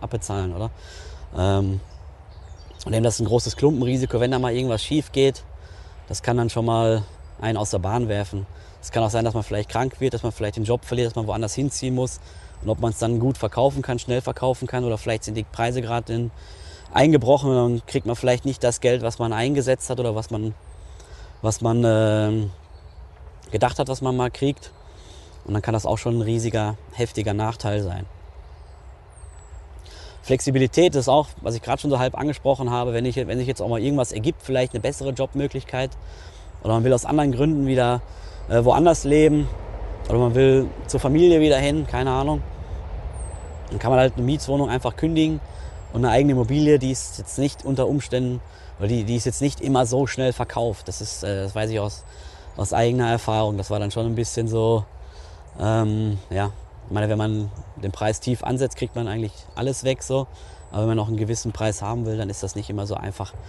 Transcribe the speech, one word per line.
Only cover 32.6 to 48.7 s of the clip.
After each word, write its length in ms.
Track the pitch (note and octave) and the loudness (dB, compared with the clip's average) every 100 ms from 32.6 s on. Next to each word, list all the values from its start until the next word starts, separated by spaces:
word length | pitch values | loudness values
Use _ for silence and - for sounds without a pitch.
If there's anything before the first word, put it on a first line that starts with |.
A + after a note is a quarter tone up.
| B2 | 0
habe, 220 | A#2+ B2 | 0 0
wenn 120 | A#2 | 0
ich, 120 | B2 A#2+ | 0 -2
wenn 220 | A#2+ A#2 | -2 -2
sich 80 | B2+ | -2
jetzt 160 | B2+ | -2
auch 60 | F2+ | -2
mal 120 | A#2 | 0
irgendwas 300 | A#2+ C#3+ B2 | 0 2 0
ergibt, 320 | - A2+ - | 0 -2 -4
vielleicht 300 | - C3 B2+ | -2 0 0
eine 80 | A#2+ | -2
bessere 300 | A#2 C#3+ C3+ | -4 -4 -4
Jobmöglichkeit 800 | B2+ C3+ C#3 C#3+ C3+ - B2+ C3+ - - - - - - - | -2 -2 -2 -4 -4 -6 -4 -4 -6 -14 -16 -16 -18 -18 -6
oder 120 | - | 0
man 100 | A2+ | 2
will 80 | A#2+ | 4
aus 120 | B2+ | 4
anderen 260 | - D3+ D3 | 4 2 2
Gründen 360 | A#2+ D3+ D3+ C#3 | 2 2 2 2
wieder, 340 | C3 A#2+ B2 - - - - - | 4 4 2 -4 -14 -14 -12 2
äh, 160 | A#2 | 4
woanders 400 | A#2 C3 E3+ D#3 | 6 8 6 6
leben 440 | C#3 D3+ D#3 D3+ C#3 - - - - - - | 6 6 8 6 2 -4 -10 -10 -8 -8 0
oder 100 | A#2 | 4
man 160 | B2 | 4
will 340 | A#2+ C3+ C3+ B2 - - | 6 8 6 4 -4 -4
zur 120 | C3+ | 0
Familie 420 | C#3+ D3+ F3 E3 | 2 6 8 8
wieder 180 | D#3 C3+ | 6 6
hin, 280 | C#3 D3+ C#3+ | 4 2 0
keine 240 | B2 C3 | 0 0
Ahnung, 320 | C3 C#3 D3+ - - - - - - - - - - - - - | 2 0 -2 -4 -10 -10 -10 -8 -10 -8 -8 -10 -10 -12 -12 -8
dann 80 | G#2 | -2
kann 120 | A#2 | 4
man 100 | B2+ | 6
halt 140 | C3 B2+ | 6 4
eine 80 | |
Mietswohnung 440 | B2 D3 - C#3+ C#3 | 0 0 0 0 2
einfach 280 | B2+ B2 - | 0 -2 0
kündigen 440 | D#3+ D#3+ D#3 D#3 - - - - - | 0 4 2 0 -6 -12 -12 -12 -8
und 120 | A#2 | 0
eine 60 | B2 | 4
eigene 200 | A2+ C#3+ | 6 6
Immobilie, 460 | C3 A#2 C#3+ D3+ D3 | 4 2 4 6 6
die 120 | C3 | 4
ist 280 | C3 - - | -2 -6 -10
jetzt 200 | - - | -8 -2
nicht 260 | C#3 - | -2 -2
unter 220 | C#3 C3+ A#2 | -2 0 2
Umständen, 540 | C#3 - B2+ B2+ B2 - - - | 0 0 -2 0 -2 -8 -16 -18